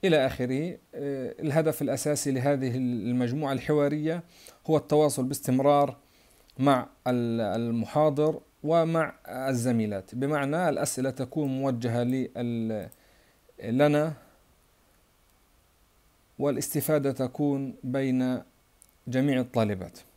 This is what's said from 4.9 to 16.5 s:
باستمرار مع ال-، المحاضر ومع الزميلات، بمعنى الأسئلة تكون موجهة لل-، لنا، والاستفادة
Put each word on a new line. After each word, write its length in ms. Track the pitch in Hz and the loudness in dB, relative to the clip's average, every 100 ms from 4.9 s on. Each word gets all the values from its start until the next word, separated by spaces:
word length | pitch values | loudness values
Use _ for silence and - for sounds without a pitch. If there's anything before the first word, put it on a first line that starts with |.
| 151 151 135 | 4 4 2
باستمرار 720 | 127 139 - 127 135 143 143 - _ _ _ _ _ - | -2 -4 0 2 4 4 4 -2 _ _ _ _ _ 0
مع 300 | 135 131 - _ - | 2 2 0 _ -2
ال-، 340 | 123 120 117 | 0 0 0
المحاضر 1000 | 107 107 117 117 110 147 156 139 151 - _ _ | 0 -2 -2 -2 0 2 2 2 0 -2 _ _
ومع 500 | 143 165 165 165 156 - - | 0 2 2 0 -2 -6 -12
الزميلات، 840 | 123 131 127 120 117 107 101 95 | -6 -2 0 0 0 0 -4 -8
بمعنى 540 | 123 139 151 139 156 180 | -4 -2 0 0 0 0
الأسئلة 420 | 143 147 - 131 | 0 -2 -2 -4
تكون 380 | 127 123 - 143 | -4 -6 -2 -2
موجهة 540 | 131 135 120 120 117 | 0 -2 -2 -2 0
لل-، 840 | 120 131 127 - 120 117 113 107 90 - _ _ _ _ _ - | 0 0 -2 -4 -4 -2 -2 -4 -8 -16 _ _ _ _ _ -14
لنا، 480 | 110 123 147 147 156 147 - _ _ _ _ _ _ _ _ _ _ _ _ _ _ _ _ _ _ _ _ - | -2 2 4 4 0 -4 -16 _ _ _ _ _ _ _ _ _ _ _ _ _ _ _ _ _ _ _ _ -4
والاستفادة 720 | 143 | -2